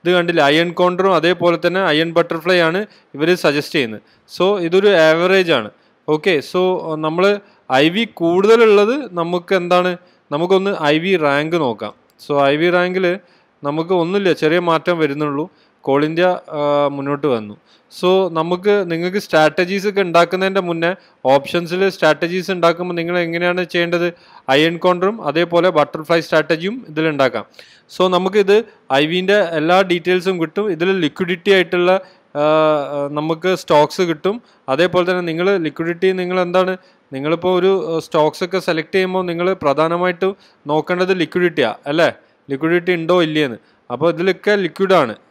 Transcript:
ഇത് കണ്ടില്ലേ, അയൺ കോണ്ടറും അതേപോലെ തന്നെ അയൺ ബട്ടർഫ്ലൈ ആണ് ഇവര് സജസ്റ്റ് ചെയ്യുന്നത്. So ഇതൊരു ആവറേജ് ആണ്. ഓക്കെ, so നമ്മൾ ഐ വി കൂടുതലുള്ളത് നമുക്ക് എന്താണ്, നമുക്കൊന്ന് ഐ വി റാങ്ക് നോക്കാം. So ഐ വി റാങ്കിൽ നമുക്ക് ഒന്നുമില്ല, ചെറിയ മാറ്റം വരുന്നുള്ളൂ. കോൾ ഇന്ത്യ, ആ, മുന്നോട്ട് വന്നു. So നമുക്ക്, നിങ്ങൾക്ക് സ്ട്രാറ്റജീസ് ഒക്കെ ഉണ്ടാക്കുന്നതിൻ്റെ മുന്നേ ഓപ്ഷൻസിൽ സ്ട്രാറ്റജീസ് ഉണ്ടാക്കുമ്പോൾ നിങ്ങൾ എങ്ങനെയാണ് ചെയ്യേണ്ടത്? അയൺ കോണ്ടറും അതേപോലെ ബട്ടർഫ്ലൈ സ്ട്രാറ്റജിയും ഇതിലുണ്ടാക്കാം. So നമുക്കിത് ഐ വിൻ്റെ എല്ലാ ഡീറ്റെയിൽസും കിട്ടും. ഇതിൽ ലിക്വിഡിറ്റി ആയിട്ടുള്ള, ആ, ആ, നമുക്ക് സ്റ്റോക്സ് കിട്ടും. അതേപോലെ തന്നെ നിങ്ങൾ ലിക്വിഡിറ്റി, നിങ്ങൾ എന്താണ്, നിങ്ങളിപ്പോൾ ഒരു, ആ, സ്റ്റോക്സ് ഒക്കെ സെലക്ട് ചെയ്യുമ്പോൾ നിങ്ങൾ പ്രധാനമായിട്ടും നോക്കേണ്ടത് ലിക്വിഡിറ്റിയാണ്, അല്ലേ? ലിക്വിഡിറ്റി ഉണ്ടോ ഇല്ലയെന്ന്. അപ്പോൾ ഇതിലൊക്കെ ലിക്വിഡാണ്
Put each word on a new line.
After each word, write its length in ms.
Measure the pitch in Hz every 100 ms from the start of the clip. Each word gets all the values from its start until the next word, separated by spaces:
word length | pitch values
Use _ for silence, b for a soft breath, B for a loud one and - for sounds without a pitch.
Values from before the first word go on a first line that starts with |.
ഇത് 80 | 170 180
കണ്ടില്ലേ, 260 | 170 170 139
അയൺ 220 | 151 175 170
കോണ്ടറും 340 | 180 180 190 175
അതേപോലെ 380 | 165 175 175 170
തന്നെ 180 | 170 180 185
അയൺ 180 | 151 165 170
ബട്ടർഫ്ലൈ 400 | 170 165 165 180 165
ആണ് 120 | 180 208 b b 139
ഇവര് 180 | 160 180
സജസ്റ്റ് 320 | 165 143 135 160
ചെയ്യുന്നത്. 240 | 117 107 b b _ -
So 100 | 180 208 170
ഇതൊരു 240 | 185 202 180 160
ആവറേജ് 440 | 160 180 190 175 139
ആണ്. 120 | 107 _ b _ -
ഓക്കെ, 200 | 156 190 156 -
so 100 | 185 185 185 160 156 156
നമ്മൾ 200 | 165 196 202 b b - 131
ഐ 40 | 156 196
വി 80 | 233 -
കൂടുതലുള്ളത് 760 | 170 175 208 226 226 202 208 277 240 175
നമുക്ക് 340 | 170 180 170 190
എന്താണ്, 300 | 175 180 180 175 b b _
നമുക്കൊന്ന് 380 | 147 175 190 196 202 151
ഐ 20 | 156
വി 80 | 180 180 147
റാങ്ക് 320 | 143 156 170 139
നോക്കാം. 280 | 104 107 - _ _ -
So 80 | 143 139
ഐ 20 | 151
വി 80 | 175 180
റാങ്കിൽ 280 | 180 185 180 190 b b b _ 143
നമുക്ക് 260 | 151 165 185
ഒന്നുമില്ല, 300 | 165 202 190 156
ചെറിയ 180 | 156 175 175
മാറ്റം 260 | 160 165 170
വരുന്നുള്ളൂ. 420 | 156 147 151 143 175 b b _ -
കോൾ 140 | 139 151
ഇന്ത്യ, 200 | 160 180 180 - 156
ആ, 20 | 147 143 143 143
മുന്നോട്ട് 320 | 139 143 147 120
വന്നു. 200 | 104 104 b b _ -
So 100 | 180 190 185 165
നമുക്ക്, 360 | 165 180 202 202 175
നിങ്ങൾക്ക് 280 | 165 180 196 -
സ്ട്രാറ്റജീസ് 600 | 160 156 165 180 196 202
ഒക്കെ 120 | 196 185
ഉണ്ടാക്കുന്നതിൻ്റെ 540 | 165 175 185 190 196 175
മുന്നേ 200 | 165 165 190 b b 131
ഓപ്ഷൻസിൽ 480 | 139 139 175 170 180 190 185
സ്ട്രാറ്റജീസ് 540 | 160 147 170 185 175 180
ഉണ്ടാക്കുമ്പോൾ 400 | 170 170 180 175
നിങ്ങൾ 160 | 165 175 170
എങ്ങനെയാണ് 360 | 170 175 180 175
ചെയ്യേണ്ടത്? 340 | 175 170 175 175 170 B B -
അയൺ 220 | 139 160 170 180
കോണ്ടറും 320 | 180 185 220 156
അതേപോലെ 400 | 151 170 170 180 160
ബട്ടർഫ്ലൈ 420 | 147 160 156 170 160
സ്ട്രാറ്റജിയും 500 | 160 151 160 185 254 214
ഇതിലുണ്ടാക്കാം. 540 | 151 160 143 131 113 101 B B B _ -
So 80 | 185 180
നമുക്കിത് 420 | 185 208 196 208 233 B _ 135
ഐ 40 | 151
വിൻ്റെ 260 | 180 190 208 170 165
എല്ലാ 180 | 156 185 185
ഡീറ്റെയിൽസും 460 | 175 170 185 175 180
കിട്ടും. 240 | 160 202 214 160
ഇതിൽ 140 | 180 190 156
ലിക്വിഡിറ്റി 460 | - 180 180 208 196
ആയിട്ടുള്ള, 340 | 170 175 175 190 185 B _ 147
ആ, 20 |
ആ, 540 | 151 156 156 151 139 143 143 147
നമുക്ക് 340 | 156 160 180 180
സ്റ്റോക്സ് 420 | - 151 147 - 175
കിട്ടും. 260 | 156 185 233 b b -
അതേപോലെ 320 | 135 180 180 180
തന്നെ 140 | 180 170
നിങ്ങൾ 180 | 160 185 196 156
ലിക്വിഡിറ്റി, 420 | 143 165 170 190 185
നിങ്ങൾ 180 | 180 185 180
എന്താണ്, 280 | 185 185 185 b b _ 135
നിങ്ങളിപ്പോൾ 380 | 143 165 180 180
ഒരു, 120 | 185 196 165
ആ, 80 | 160 -
സ്റ്റോക്സ് 360 | 165 151 - 180
ഒക്കെ 140 | 185 170
സെലക്ട് 280 | 165 160 190
ചെയ്യുമ്പോൾ 260 | 185 190 180
നിങ്ങൾ 180 | 170 180 185
പ്രധാനമായിട്ടും 720 | 147 139 160 170 180 175 190 196 b b 147
നോക്കേണ്ടത് 420 | 151 151 180 180 190
ലിക്വിഡിറ്റിയാണ്, 580 | 156 180 180 151 113 110 143
അല്ലേ? 180 | 156 151 107 b b -
ലിക്വിഡിറ്റി 380 | 135 160 175 175 175
ഉണ്ടോ 180 | 165 180 160
ഇല്ലയെന്ന്. 320 | 156 143 110 b b _
അപ്പോൾ 160 | 123 165 160
ഇതിലൊക്കെ 400 | 185 185 - 208 175
ലിക്വിഡാണ് 500 | - 190 185 127 104 _